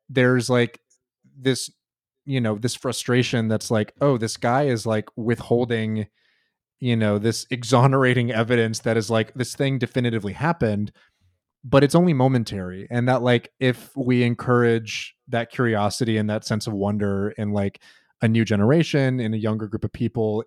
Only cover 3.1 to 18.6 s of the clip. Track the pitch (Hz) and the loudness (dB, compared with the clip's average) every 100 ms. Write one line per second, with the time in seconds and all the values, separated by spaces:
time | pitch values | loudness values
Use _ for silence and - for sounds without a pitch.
3.1 | 123 120 123 113 107 - 113 107 _ 143 | 0 2 0 0 -2 -2 -2 -2 _ 0
4.1 | 127 110 - 120 127 143 120 113 110 104 | 0 -2 -4 0 0 0 -2 -2 -4 -4
5.1 | - 113 117 - 120 120 117 110 110 104 | -8 -4 -4 0 0 0 -2 -2 -4 -6
6.1 | _ _ _ _ _ _ _ 123 117 107 | _ _ _ _ _ _ _ -2 0 2
7.1 | 104 113 110 - 127 113 127 135 135 127 | 2 0 -2 -6 -8 2 4 6 6 4
8.1 | 123 120 113 113 120 113 110 120 113 107 | 2 0 -2 0 2 0 -2 -2 -2 0
9.1 | 113 107 131 120 - 139 135 117 - 120 | 0 -2 -4 -8 -4 -2 -2 -2 -2 -2
10.1 | 113 98 92 151 170 113 104 104 - _ | -2 -6 -4 -4 0 0 0 -4 -10 _
11.1 | _ _ _ _ _ 123 139 143 165 180 | _ _ _ _ _ 2 4 6 4 4
12.1 | 139 131 127 113 98 90 92 104 120 123 | 4 2 2 0 -6 -8 -10 -6 -2 0
13.1 | 127 123 120 - _ 131 123 - - 123 | 2 2 2 0 _ -2 -2 -8 -6 0
14.1 | 123 120 117 - 123 120 117 107 - - | 2 2 0 0 2 4 2 -2 -10 -12
15.1 | - _ 120 117 - 120 110 104 - 117 | -18 _ -6 -6 -2 0 2 0 0 -2
16.1 | 110 107 107 - 110 117 101 98 104 101 | 0 0 -4 -4 -4 -4 -4 -2 -2 -2
17.1 | 98 101 - 104 208 196 - - _ _ | -2 -4 -4 -4 -2 -2 -6 -18 _ _
18.1 | _ 113 113 107 104 | _ 0 2 2 2